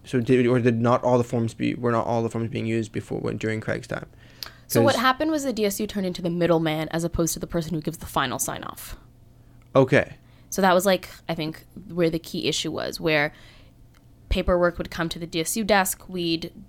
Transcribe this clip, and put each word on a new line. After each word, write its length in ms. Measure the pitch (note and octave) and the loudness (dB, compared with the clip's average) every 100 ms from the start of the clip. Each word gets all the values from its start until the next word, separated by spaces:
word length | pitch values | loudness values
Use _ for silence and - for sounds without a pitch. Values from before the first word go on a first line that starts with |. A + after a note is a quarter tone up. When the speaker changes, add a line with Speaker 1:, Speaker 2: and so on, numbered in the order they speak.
Speaker 1:
so 160 | - C3 | -4 0
did, 280 | A#2 B2+ A#2+ | 4 4 6
or 120 | B2+ | 4
did 220 | A#2+ A2+ | 4 2
not 220 | A#2 B2+ | 4 2
all 140 | B2 B2 | 4 2
the 60 | |
forms 300 | A#2+ B2 A#2 | 2 0 -2
be, 220 | - A#2+ A#2 | -2 -4 -2
were 160 | A#2+ | 0
not 140 | A2+ - | 0 0
all 160 | A#2 | 0
the 60 | A#2 | -2
forms 200 | A2+ A2+ | -2 -4
being 160 | A2 A2+ | -4 -2
used 260 | A2+ A2 | -2 -2
before, 280 | A2+ A2 A#2 | -6 -6 -6
when, 180 | A2+ A2+ | -4 -4
during 240 | A2 A2 | -4 -4
Craig's 260 | - G#2+ - | -4 -6 -6
time? 200 | - - - - - - - - | -10 -10 -18 -20 -16 -16 -16 -2
Speaker 2:
So 140 | A#3 | 4
what 140 | A#3 C4 | 4 4
Speaker 1:
'Cause 60 | |
Speaker 2:
happened 300 | B3+ C4 D#4 | 2 2 2
was 120 | D#4 | 0
the 100 | C#4 | 0
D 120 | G#3+ G#3 | 0 0
S 140 | G3 | 0
U 80 | G#3+ | -4
turned 180 | G#3 F#3 | -2 -4
into 140 | F3 | -2
the 80 | F3 | -2
middleman 580 | E3+ E3+ E3 D#3+ D#3 D#3 | 2 4 4 2 -2 -2
as 140 | E3 | -2
opposed 300 | E3 - E3 | -2 0 -2
to 60 | - | -2
the 80 | - | -4
person 260 | F3 D#3+ | -4 -4
who 80 | D#3+ | -4
gives 180 | D3+ D#3 | -4 -8
the 60 | - | -4
final 320 | - C3 A#2+ | -2 -2 -2
sign 240 | - - | -6 -8
off. 340 | - - - - - - - - - - - C3 | -10 -14 -16 -16 -20 -20 -20 -20 -20 -20 0 4
Speaker 1:
Okay. 420 | C3 C3+ - - - - - | 6 4 2 -6 -20 -20 -10
Speaker 2:
So 120 | - | 0
that 120 | F#3+ | 4
was, 120 | F3+ G3 | 4 4
like, 240 | F#3 - - - | 2 -2 -14 -8
I 60 | E3 | -6
think 300 | D#3 D#3+ - - - | -6 -8 -14 -20 -10
where 220 | E3 E3+ | 0 0
the 100 | D#3+ | 0
key 280 | - F3+ B2+ | -6 -6 -2
issue 240 | D#3+ E3 | -2 -4
was, 280 | - - - | -6 -6 -4
where 320 | E3 D#3 D3 - - - - - - _ - - - | 0 2 0 -4 -20 -20 -20 -20 -20 _ -20 -12 -4
paperwork 500 | F#3 F3+ F3+ F3 E3+ | -2 2 2 2 0
would 120 | F3 | -8
come 180 | - E3 | -4 -4
to 100 | E3+ | -6
the 80 | E3 | -6
D 140 | E3 | -4
S 140 | D#3+ - | -2 -2
U 80 | |
desk, 400 | G#3 G#3 F#3 - - | 4 4 4 -2 -8
we'd 440 | F#3 E3+ E3 E3+ - | -4 0 -2 -4 -14